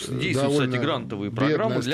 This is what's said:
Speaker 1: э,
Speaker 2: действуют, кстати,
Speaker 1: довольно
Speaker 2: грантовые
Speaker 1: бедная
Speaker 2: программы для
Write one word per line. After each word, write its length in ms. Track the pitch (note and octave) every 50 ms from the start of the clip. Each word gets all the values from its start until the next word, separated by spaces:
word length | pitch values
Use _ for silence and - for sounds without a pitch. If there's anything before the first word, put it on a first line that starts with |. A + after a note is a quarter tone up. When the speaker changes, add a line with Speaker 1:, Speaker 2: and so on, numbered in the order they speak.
| -
Speaker 1:
э, 20 |
Speaker 2:
действуют, 280 | - B2+ B2+ B2+ - A2+
кстати, 140 | C3 C#3 C#3 C#3+
Speaker 1:
довольно 240 | D3 C3+ B2+ B2+
Speaker 2:
грантовые 540 | B2 B2 D3+ D#3 B2+ A2+ G2+ A2 G2 G2+ G2+
Speaker 1:
бедная 160 | A2+ A#2+ C3 D3
Speaker 2:
программы 320 | D3+ - A3 A3+ - C3
для 100 | B2+ B2